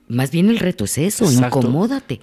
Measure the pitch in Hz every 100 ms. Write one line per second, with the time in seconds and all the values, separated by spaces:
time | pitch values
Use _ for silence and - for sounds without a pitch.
0 | - 120 135 165 202 233 180 - 101 -
1 | 180 - 196 123 123 135 117 143 220 269
2 | - 127